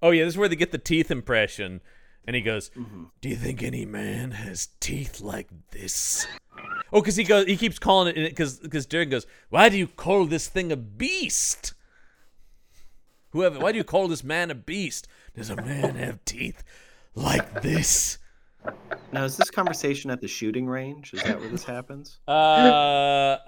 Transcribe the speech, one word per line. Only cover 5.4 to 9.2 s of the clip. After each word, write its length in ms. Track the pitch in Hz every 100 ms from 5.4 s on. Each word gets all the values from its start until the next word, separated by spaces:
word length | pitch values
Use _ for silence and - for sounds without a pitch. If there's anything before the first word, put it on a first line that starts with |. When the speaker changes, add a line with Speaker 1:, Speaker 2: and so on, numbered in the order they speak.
| - 82 -
Speaker 1:
this?" 560 | - 92 - - - - - - - - - -
Oh, 100 | 208
'cause 140 | 214 180
he 80 |
goes, 220 | 180 208 185
he 80 | 190
keeps 220 | 226 -
calling 360 | - 190 175 160
it, 200 | 156 143
'cause, 240 | 151 - 160
'cause 160 | 151 127
Durgan 240 | 160 160
goes, 160 | 131